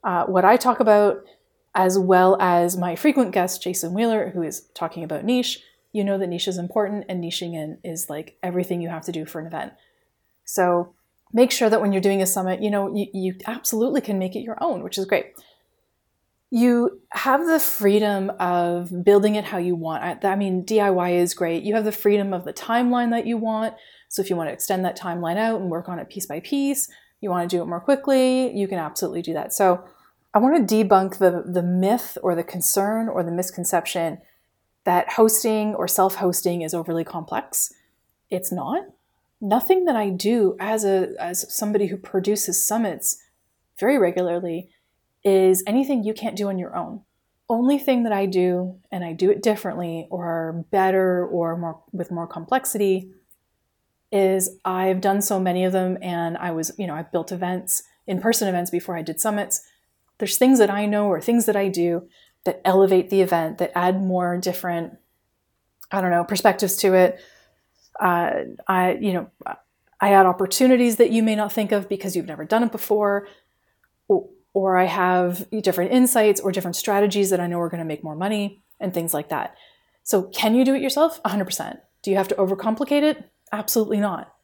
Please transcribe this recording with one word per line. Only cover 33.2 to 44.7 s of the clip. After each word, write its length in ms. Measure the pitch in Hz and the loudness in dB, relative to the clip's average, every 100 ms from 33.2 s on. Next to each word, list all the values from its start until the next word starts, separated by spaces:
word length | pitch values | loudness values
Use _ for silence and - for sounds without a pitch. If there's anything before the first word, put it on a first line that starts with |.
the 80 | 170 | -2
misconception 880 | 170 180 - 175 175 170 185 165 - _ _ _ _ _ _ | -2 -4 -6 -2 -2 -2 -4 -4 -6 _ _ _ _ _ _
that 300 | - 180 - | 0 0 0
hosting 640 | - 220 - 233 214 214 208 | 4 4 4 0 0 -2 -2
or 100 | - | -2
self-hosting 760 | - 190 190 185 180 185 175 | 2 2 2 0 0 -2 -2
is 120 | 160 | -4
overly 300 | 170 165 165 | -4 -4 -4
complex. 680 | 165 175 - 214 - - - _ _ _ _ _ _ | -4 -8 -6 -8 -4 -4 -6 _ _ _ _ _ _
It's 220 | 180 185 | -8 -4
not. 360 | 180 135 311 403 _ _ _ _ _ | -6 -4 -6 -6 _ _ _ _ _
Nothing 440 | 202 226 - 370 | -2 -2 2 2
that 100 | 349 | 2
I 160 | 240 202 | 0 -2
do 460 | 180 196 233 190 190 | -2 0 2 2 0
as 260 | 196 220 | -4 -2
a, 260 | 202 190 180 - | 0 0 -2 -6
as 340 | 175 180 - | -6 -6 -6
somebody 320 | - 208 214 196 | -6 -2 0 0
who 100 | 185 | -4
produces 720 | - 190 185 208 - 180 - | -4 -2 0 -2 -2 -2 -2
summits 560 | 220 214 156 - - _ _ _ _ _ - | -2 -2 -4 -6 -6 _ _ _ _ _ -2
very 200 | 214 277 | 0 4
regularly 720 | 180 185 180 170 180 165 185 | 2 0 -2 -2 -4 -8 -10